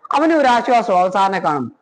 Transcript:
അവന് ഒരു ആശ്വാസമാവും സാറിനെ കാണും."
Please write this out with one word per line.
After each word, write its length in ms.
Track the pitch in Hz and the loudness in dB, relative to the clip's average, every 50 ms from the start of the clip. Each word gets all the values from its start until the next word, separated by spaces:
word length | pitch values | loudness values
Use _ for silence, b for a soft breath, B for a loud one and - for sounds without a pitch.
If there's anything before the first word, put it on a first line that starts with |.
| - - - | -8 -4 -2
അവന് 200 | - 311 320 330 | 0 0 2 2
ഒരു 140 | 311 277 | 2 2
ആശ്വാസമാവും 680 | 254 240 233 233 247 247 233 220 220 196 180 180 190 180 | 2 2 0 0 0 0 0 2 2 0 0 0 0 0
സാറിനെ 260 | 202 196 196 190 185 | 0 0 0 0 -2
കാണും." 340 | 180 170 151 139 123 113 - _ | -2 -2 -2 -4 -6 -8 -12 _